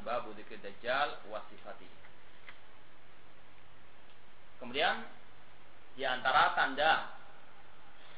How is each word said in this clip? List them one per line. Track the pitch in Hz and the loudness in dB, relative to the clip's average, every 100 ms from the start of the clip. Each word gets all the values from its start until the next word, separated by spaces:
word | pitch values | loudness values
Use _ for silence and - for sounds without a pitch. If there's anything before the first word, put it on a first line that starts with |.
| 104 | 0
Babu | 120 107 | 0 0
Dzikri | 104 104 107 | -4 -4 -4
Dajjal | 101 101 117 135 147 - 101 | -4 -2 2 4 2 0 -4
wa | 107 - | -4 -4
Sifatihi. | 107 107 95 92 - - - - - - - - - - - - - - - - - - - - - - - - - - - | -4 -4 -4 -4 -4 -4 -4 -4 -4 -4 -4 -4 -4 -4 -4 -4 -4 -6 -6 -6 -6 -6 -6 -6 -6 -6 -4 -4 -4 -4 -4
Kemudian | 120 135 185 226 - - - - - - - - - - | 0 4 4 4 -2 -4 -6 -6 -6 -6 -6 -6 -4 -2
di | 131 | 0
antara | 127 131 143 175 180 | 2 6 8 8 6
tanda | 143 135 156 131 - - - - - - - - - - - | 4 6 6 6 4 -4 -4 -4 -4 -4 -4 -4 -4 -4 -4